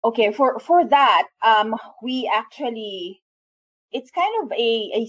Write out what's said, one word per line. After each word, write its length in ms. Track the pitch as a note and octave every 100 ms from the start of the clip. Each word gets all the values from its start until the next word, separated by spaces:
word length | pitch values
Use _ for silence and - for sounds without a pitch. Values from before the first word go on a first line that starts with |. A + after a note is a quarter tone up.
| A#3
Okay, 280 | A3+ G#3
for, 260 | G#3+ C4+ A3+
for 260 | - F4 C4
that, 420 | C#4 C4 F3+ G#3+ _
um, 360 | A3+ G#3+ A3 A3+ - -
we 280 | A#3 B3+ A#3+
actually, 880 | G#3+ A3+ - C4+ A3+ G#3+ G3 F3 F#3+ _ _ _ _ _ _ _
it's 180 | C4 B3+
kind 220 | - F#4+ A4+
of 80 | D4+
a, 400 | - A#3 A3+ G#3
a 120 | G#3+